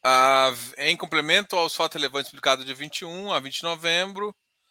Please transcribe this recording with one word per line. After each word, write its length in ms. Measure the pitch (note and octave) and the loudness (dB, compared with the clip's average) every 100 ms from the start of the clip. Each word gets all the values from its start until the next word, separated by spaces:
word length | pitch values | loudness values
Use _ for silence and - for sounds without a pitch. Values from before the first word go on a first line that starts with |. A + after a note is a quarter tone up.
Ah, 480 | C3 C3 C3 C3+ C3 | 6 6 6 6 4
v-, 240 | A#2+ - - | 0 -12 -4
em 180 | D3 E3+ | -2 -2
complemento 580 | E3 D#3+ D3+ F#3 G3+ F#3 | 0 -2 4 2 2 -2
aos 200 | E3 - | -2 -2
fatos 200 | D#3+ D#3 | -4 -2
relevantes 340 | C#3 C#3 C3+ | -4 -4 -8
publicados 340 | C#3 C#3+ C3 C3 | -4 0 0 -2
dia 100 | C3+ | -12
vinte 240 | D3+ - | -10 -10
e 40 | E3+ | -10
um 260 | F3 G3+ | -10 -2
a 60 | E3 | -2
vinte 180 | C3+ - | -2 -8
de 60 | |
novembro, 720 | E3+ E3 E3 E3+ F#3+ G3 G#3 - _ _ _ | -6 -4 0 0 -2 -6 -8 -10 _ _ _